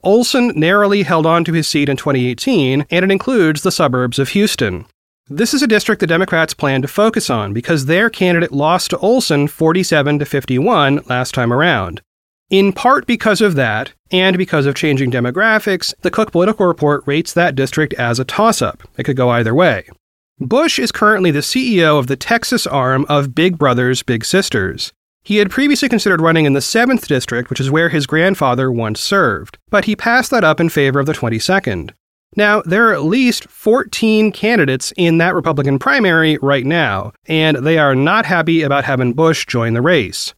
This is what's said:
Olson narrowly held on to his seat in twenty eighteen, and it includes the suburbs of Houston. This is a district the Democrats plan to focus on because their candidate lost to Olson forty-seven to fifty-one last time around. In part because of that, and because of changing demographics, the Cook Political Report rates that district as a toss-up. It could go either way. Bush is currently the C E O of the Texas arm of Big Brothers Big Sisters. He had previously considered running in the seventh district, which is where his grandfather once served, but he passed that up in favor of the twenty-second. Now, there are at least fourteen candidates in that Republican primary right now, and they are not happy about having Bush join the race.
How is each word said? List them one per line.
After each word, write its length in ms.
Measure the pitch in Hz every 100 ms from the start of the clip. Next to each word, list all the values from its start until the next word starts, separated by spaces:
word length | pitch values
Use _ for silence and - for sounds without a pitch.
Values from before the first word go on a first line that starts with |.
Olson 480 | 185 220 240 269 240 156
narrowly 480 | 160 202 202 202
held 240 | 151 170 160
on 160 | 170
to 100 | 170
his 140 | 165 151
seat 200 | 151 143
in 80 | 135
twenty 320 | 151 135 123
eighteen, 600 | 120 - 226 131 135 143
and 160 | 170 185
it 60 |
includes 500 | 196 - 254 165 151
the 80 | 190
suburbs 480 | - 151 127 123 127
of 120 | 135
Houston. 560 | 202 214 - 110 90 - _ _ _ _
This 240 | 143 240
is 80 | 285
a 60 | 269
district 320 | 214 - 208
the 80 | 165
Democrats 480 | 165 185 165 156 -
plan 260 | 143 135
to 60 | 127
focus 420 | - 220 226 -
on 240 | 117 101
because 320 | 107 - 160 131
their 240 | 175 226
candidate 420 | - 185 170 170
lost 380 | 143 151 175 -
to 80 | 214
Olson 500 | 190 254 - 147 147
forty-seven 720 | - 160 180 185 156 139 147
to 80 | 143
fifty-one 760 | 139 - 127 139 190 139 143 -
last 280 | 123 127 -
time 180 | 117
around. 480 | 123 170 127 90 92 _ _ _ _ _
In 240 | 190 196
part 320 | 190 247 277 -
because 360 | 233 220 202
of 120 | 208
that, 380 | 147 120 107 135 _ _
and 280 | 185 185 180
because 260 | 185 156 139
of 80 |
changing 380 | 135 156 135 135
demographics, 840 | 123 120 135 220 220 214 190 - -
the 80 | 185
Cook 220 | - 214
Political 340 | 170 185 220 185
Report 380 | 165 151 143 -
rates 280 | 143 160
that 200 | 175 175
district 400 | 135 131 - 156
as 260 | - 120 117
a 60 | 131
toss-up. 560 | - 220 214 110 - - -
It 60 |
could 120 | 143 131
go 140 | 123
either 240 | 120 113
way. 300 | 131 180 104 - - _ _ _ _
Bush 400 | 131 247 320 -
is 120 | 226
currently 380 | - 208 214 180
the 140 | 143
C 340 | 143 247 262 196
E 80 | 160
O 140 | 151
of 80 | 127
the 80 | 135
Texas 500 | - 233 - 247 -
arm 400 | 139 127 131 147
of 280 | 147 139 123
Big 240 | 175 165
Brothers 420 | 143 123 127 127
Big 240 | - 117 -
Sisters. 680 | 185 190 117 92 - - _ _ _
He 140 | - 208
had 140 | 208
previously 360 | - 285 285 262
considered 320 | 233 202 175
running 260 | 165 160 147
in 80 |
the 80 | 139
seventh 460 | - 226 247 254 -
district, 440 | 135 - 120 123
which 80 | 131
is 100 | 135
where 200 | 151 165
his 180 | 160 139
grandfather 640 | 156 180 190 139 123 131
once 280 | 120 113 107
served, 600 | - 202 147 95 - - _
but 160 | 208 196
he 100 | 208
passed 360 | 233 240 247
that 120 | 247
up 160 | 165 156
in 80 | 165
favor 320 | 156 139 139
of 60 | 143
the 80 |
twenty-second. 800 | 151 120 113 - 190 131 95 67 _ _ _ _ -
Now, 280 | 208 208 165
there 240 | 196 233
are 60 | 147
at 80 |
least 440 | 151 240 254 - -
fourteen 840 | - - 247 - - 226 214 214
candidates 600 | - 214 233 139 131 - -
in 220 | 170 165
that 160 | 170 180
Republican 420 | 156 147 139 135
primary 640 | 269 277 202 165 160 151
right 240 | 135 139 131
now, 460 | 170 135 98 - - -
and 300 | 160 156 139
they 200 | 143 165
are 160 | 147
not 320 | 131 143 208 214
happy 380 | 175 160 165
about 220 | 147 139 139
having 280 | 127 123
Bush 320 | 127 160 156 -
join 300 | 123 117 117
the 60 |
race. 500 | 143 170 101 - -